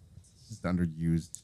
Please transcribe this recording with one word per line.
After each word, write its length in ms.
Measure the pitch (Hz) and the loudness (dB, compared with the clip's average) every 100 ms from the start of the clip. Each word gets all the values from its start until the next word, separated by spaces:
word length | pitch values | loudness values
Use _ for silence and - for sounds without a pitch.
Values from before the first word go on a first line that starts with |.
| - - - - | -20 -20 -20 -20
It's 100 | - | -16
just 140 | 107 | -6
underused. 800 | 85 90 87 80 82 82 80 - | 0 2 0 0 2 2 0 -10